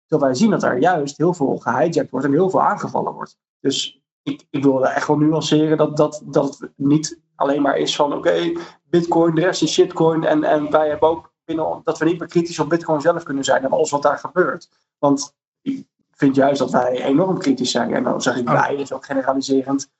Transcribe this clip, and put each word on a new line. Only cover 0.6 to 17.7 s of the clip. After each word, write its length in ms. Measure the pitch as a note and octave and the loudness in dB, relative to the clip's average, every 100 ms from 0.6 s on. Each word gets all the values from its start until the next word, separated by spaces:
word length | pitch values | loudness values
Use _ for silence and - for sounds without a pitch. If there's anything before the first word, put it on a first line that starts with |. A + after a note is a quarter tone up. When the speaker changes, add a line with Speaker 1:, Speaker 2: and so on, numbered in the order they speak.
Speaker 1:
er 160 | C3 B2 | 0 0
juist 380 | E3 F3 C#3 - | 0 0 -4 -2
heel 180 | E3 | -2
veel 220 | F3 C3 - | 0 -2 -2
gehijacked 540 | B2 B2 E3+ D#3+ - | -2 0 0 0 -2
wordt 160 | C3 C#3 | -4 0
en 60 | |
heel 180 | C#3+ F#3 | 2 2
veel 120 | F3+ | 2
aangevallen 500 | D#3 G3+ - B2 - | 0 -2 -4 -6 -6
wordt. 260 | - - _ _ _ | -8 -14 _ _ _
Dus 420 | C#3 C3+ - - _ _ | -4 -4 -6 -12 _ _
ik, 220 | - C#3 _ | -12 -12 _
ik 120 | C#3 | 0
wil 240 | C3+ C3 B2+ | 2 2 0
echt 200 | C#3+ - | -2 0
wel 120 | D3 | 2
nuanceren 580 | D3+ D#3+ - D3+ D#3 D#3 | 2 2 2 2 2 2
dat, 200 | D3 D3+ | 0 2
dat, 260 | D3+ - | 0 -2
dat 340 | C#3+ D3 C#3 - | -4 -2 -2 -4
het 140 | - - | -14 -2
niet 440 | C#3 D3+ D#3 - _ | 2 2 0 -12 _
alleen 280 | - C#3+ D3 | -4 0 0
maar 140 | C#3 D#3 | 0 0
is 200 | D3 - | 0 0
van, 160 | D3 | 0
"Oké, 400 | - E3+ E3+ E3+ E3+ - - | 0 0 0 -2 -4 -10 -20
Bitcoin, 500 | _ F3 E3+ E3+ E3+ | _ 0 2 2 2
de 60 | D#3+ | 2
rest 220 | F3+ F3 | 0 0
is 100 | D#3 | 0
shitcoin." 520 | - F3+ - D#3+ E3 | 2 2 2 2 2
En, 200 | - D#3 | 2 2
en 260 | - D#3 D3 | 2 0 2
wij 180 | D#3 D3+ | 2 2
hebben 200 | D3 D#3 | 2 2
ook 240 | E3+ - _ | 0 -8 _
binnen, 360 | - D#3+ E3 - | -8 -6 -4 -6
dat 140 | - D3+ | -6 0
we 60 | |
niet 140 | D#3+ E3+ | 0 0
meer 100 | E3 | -2
kritisch 300 | F3 E3+ - | -2 0 -2
op 100 | D3 | -2
Bitcoin 320 | E3+ E3 D3+ | -2 0 0
zelf 220 | D#3 E3 | 2 0
kunnen 220 | - C#3 | -2 -4
zijn 200 | C3+ C3 | 0 0
en 60 | C3 | 2
alles 200 | - D3+ | 0 0
wat 120 | D3 | 0
daar 160 | C#3+ C#3+ | 0 -2
gebeurt. 500 | D3+ F3+ D#3 F3 - _ _ - | -4 0 0 -2 -12 _ _ -2
Want 380 | C#3+ C#3 - _ _ _ | 0 0 -2 _ _ _
ik 220 | C#3 C3+ - _ _ | -8 -8 -10 _ _
vind 240 | - C#3+ | 0 2
juist 240 | C3 C3+ C3+ | 4 2 2
dat 120 | B2+ | 0
wij 340 | C3+ B2 B2+ | 0 0 -2
enorm 340 | C3+ C#3+ F#3+ E3+ | 0 2 2 0
kritisch 320 | C#3 B2+ B2 | 0 0 0